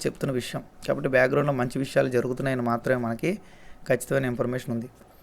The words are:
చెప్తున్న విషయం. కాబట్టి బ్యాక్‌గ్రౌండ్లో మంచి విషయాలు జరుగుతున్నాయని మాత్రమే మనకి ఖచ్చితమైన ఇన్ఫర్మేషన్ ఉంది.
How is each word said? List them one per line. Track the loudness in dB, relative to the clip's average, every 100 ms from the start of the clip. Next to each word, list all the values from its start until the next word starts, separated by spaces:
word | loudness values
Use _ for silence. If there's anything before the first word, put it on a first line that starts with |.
| -2
చెప్తున్న | -2 -2
విషయం. | -2 -4 -8 -10 -10 -4
కాబట్టి | 0 2
బ్యాక్‌గ్రౌండ్లో | 4 6 4 2
మంచి | 2 0 -2
విషయాలు | 0 2 2
జరుగుతున్నాయని | 2 0 -2 -2 0
మాత్రమే | 0 0 2 0
మనకి | 0 -2 -2 -2 -8 -20 -20 -16 0
ఖచ్చితమైన | 0 2 0 0
ఇన్ఫర్మేషన్ | 0 -2 -2 -4
ఉంది. | -6 -6 -14 -20 -20